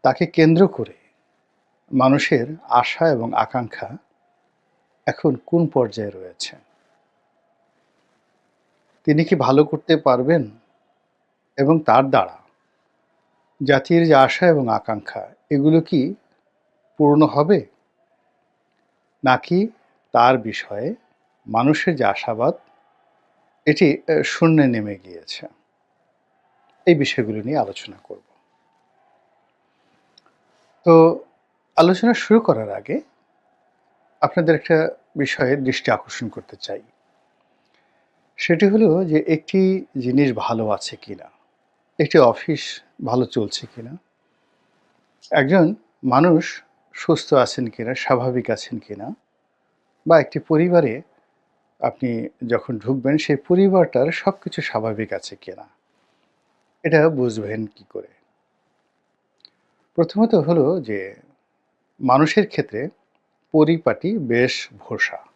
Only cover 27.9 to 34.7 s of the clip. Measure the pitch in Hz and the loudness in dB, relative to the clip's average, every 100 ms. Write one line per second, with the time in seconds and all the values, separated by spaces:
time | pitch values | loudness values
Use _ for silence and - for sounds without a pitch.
27.9 | 95 _ 95 _ _ _ _ _ _ _ | -20 _ -20 _ _ _ _ _ _ _
28.9 | _ _ _ _ _ _ _ _ _ _ | _ _ _ _ _ _ _ _ _ _
29.9 | _ _ _ _ _ _ _ _ _ 175 | _ _ _ _ _ _ _ _ _ 6
30.9 | 165 165 254 - _ _ _ _ - 165 | 8 8 4 -10 _ _ _ _ 2 2
31.9 | 185 226 233 - 226 226 120 107 101 101 | 4 0 0 4 2 4 -2 -2 -10 -8
32.9 | 208 - _ _ _ _ _ _ _ _ | -8 -8 _ _ _ _ _ _ _ _
33.9 | _ _ _ 143 - 165 156 - | _ _ _ -2 0 0 0 2